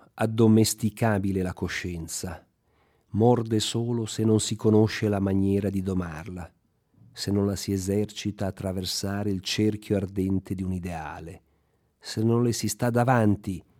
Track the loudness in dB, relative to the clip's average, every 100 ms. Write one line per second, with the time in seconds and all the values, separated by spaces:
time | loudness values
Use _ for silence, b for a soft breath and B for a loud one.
0 | _ -4 -2 4 6 8 4 2 -4 0
1 | 0 2 0 -2 -4 -4 -6 -6 -8 -8
2 | -8 -10 -10 -12 _ _ _ _ _ _
3 | _ 4 4 4 2 -2 0 -2 -2 -4
4 | -4 0 4 4 2 0 4 6 4 2
5 | -2 0 0 2 2 2 0 -2 -2 -4
6 | -4 -10 -12 -14 -14 _ _ _ _ _
7 | -20 -8 -2 0 0 -2 -2 -4 0 -2
8 | -2 -6 -8 -4 -6 -4 -6 -4 -6 -4
9 | -4 -4 -4 -4 -4 0 0 0 -2 -2
10 | -2 -2 0 -2 -2 -6 -4 -4 -6 -10
11 | -10 -12 -14 -18 _ _ _ _ _ _
12 | -10 -2 2 2 2 0 -4 -2 0 2
13 | 4 4 4 2 -2 -10 -14